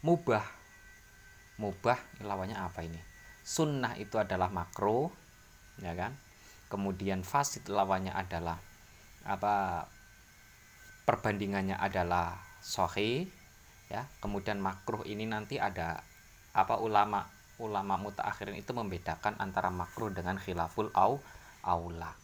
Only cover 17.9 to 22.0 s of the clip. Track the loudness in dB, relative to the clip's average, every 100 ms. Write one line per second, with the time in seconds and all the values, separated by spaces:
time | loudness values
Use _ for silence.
17.9 | 0 0 -2 -2 -2 -6 -6 -6 -4 -2
18.9 | -4 -4 -2 -2 -2 -2 0 0 0 -6
19.9 | -4 -4 -2 -2 -2 -2 -2 -2 -2 0
20.9 | 4 4 4 -4 -18 -20 -6 0 0 0
21.9 | -8